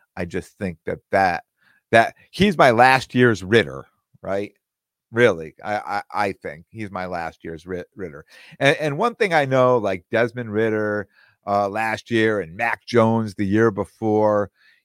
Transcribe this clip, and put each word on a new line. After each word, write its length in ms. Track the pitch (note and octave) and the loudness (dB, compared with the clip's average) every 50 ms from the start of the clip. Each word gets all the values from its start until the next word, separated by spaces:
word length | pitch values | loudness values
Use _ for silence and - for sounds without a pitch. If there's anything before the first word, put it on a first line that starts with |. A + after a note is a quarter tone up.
| _ _ _ | _ _ _
I 80 | G2 F2+ | -12 -10
just 340 | E2+ - F#2 - - _ - | -8 -8 -10 -10 -12 _ -10
think 200 | G2+ F#2 E2 - _ | -8 -8 -8 -8 _
that, 140 | - - D2+ _ _ - | -10 -10 -10 _ _ 0
that, 320 | G2 F#2+ F2+ E2+ - - _ _ _ _ _ _ _ _ _ - | 0 2 2 0 -4 -8 _ _ _ _ _ _ _ _ _ 4
that 240 | A2+ A2+ - - _ _ _ - | 4 4 2 0 _ _ _ -2
he's 260 | - F#3+ G#3 E3+ C#3+ | 0 0 2 4 4
my 140 | D3 C3 A2+ | 4 6 6
last 420 | A2+ B2+ C3 C3 C3 - - - | 6 6 6 6 4 0 -2 0
year's 300 | B2 B2 B2 A2 F2+ F#2+ | 2 4 4 2 0 0
Ritter, 420 | F2+ A2 A2+ F2 C#2 C2 C2+ C2 _ _ _ _ _ _ _ | 2 2 2 2 2 -2 -14 -16 _ _ _ _ _ _ _
right? 320 | - F#2 F#2+ G2+ G#2 - - _ _ _ _ _ _ _ _ _ _ _ A2+ | -10 -6 -6 -6 -6 -8 -12 _ _ _ _ _ _ _ _ _ _ _ 0
Really, 420 | A#2 A#2+ A2+ F#2 E2 D#2+ D#2 - - - | 2 4 4 4 0 -6 -14 -16 -14 -10
I, 120 | G2 G#2 G#2 | -8 -8 -6
I, 240 | - D2+ G2+ G2+ - - - | -6 -6 -6 -8 -8 -6 -4
I 200 | F#2+ G#2 G2+ F#2 | -4 -2 -2 -4
think 340 | - - F2 D2 D#2+ E2+ _ | -6 -10 -14 -14 -14 -16 _
he's 240 | - A2+ A2 F#2+ G2 | -16 -14 -12 -10 -10
my 140 | F#2 F#2 | -10 -8
last 360 | F2+ F2+ E2+ E2 E2 D#2 _ - | -8 -8 -8 -8 -10 -12 _ -14
year's 240 | E2+ E2 D#2+ E2+ | -14 -14 -14 -12
Rit-, 220 | F2+ F#2 F2 F2 - _ | -10 -10 -10 -10 -12 _
Ritter. 280 | - F#2+ E2 C#2+ D2 - _ - - - - D#3+ - | -14 -14 -14 -14 -16 -20 _ -20 -20 -20 -20 -10 -4
And, 160 | C#3 C#3 D#3 | 0 0 0
and 220 | A#2 D3 D3 C#3 D#3 | 0 -2 -4 -4 -2
one 180 | A3 A#3+ A3+ | -4 -4 -2
thing 180 | - A3+ F#3+ E3+ | -2 -2 0 0
I 100 | D#3 C#3+ | 0 0
know, 340 | C3 C3 C3 B2+ B2+ B2+ A#2+ | 2 2 2 4 4 2 2
like 260 | G#2 G2 F#2+ F2+ - _ - | 0 -2 -4 -6 -6 _ -2
Desmond 400 | A2 A#2+ A#2+ B2 B2 A#2+ A2 G2+ | 0 0 -2 -2 -8 -10 -6 -4
Ridder, 560 | G#2+ A2+ A2 G#2+ G#2+ G#2+ G#2+ G#2 G#2 G2 - _ _ _ _ _ _ - | -2 -2 0 0 -2 -2 -2 -4 -4 -6 -8 _ _ _ _ _ _ -6
uh, 220 | G2 G2+ G2+ G2+ G2+ | -2 0 0 0 0
last 440 | G2+ G#2+ A2+ A2 A2 G#2+ - - A#2 | -2 -4 -4 -4 -4 -6 -6 -2 0
year 300 | A2 A2 A2 G#2+ G2+ F2 | 2 2 2 2 0 -4
and 140 | D#2+ E2 | -6 -6
Mac 300 | G#2 A#2 A#2 G#2+ - _ | -6 -4 -4 -4 -6 _
Jones 480 | - A#2 A#2 A2+ A2+ A2+ A2+ A2 G#2+ G2 | -2 2 2 4 4 2 0 -2 -4 -6
the 100 | - G#2 | -6 -4
year 280 | F#2+ G2+ A2 A#2 A#2 G2 | 0 2 2 4 2 2
before, 800 | G2+ G2 - _ - A2+ A2 G#2+ G#2+ G#2+ G#2+ G#2 G#2 G2+ F#2+ _ _ _ _ _ _ _ | 0 -6 -8 _ -6 -4 0 0 2 2 2 2 0 -2 -4 _ _ _ _ _ _ _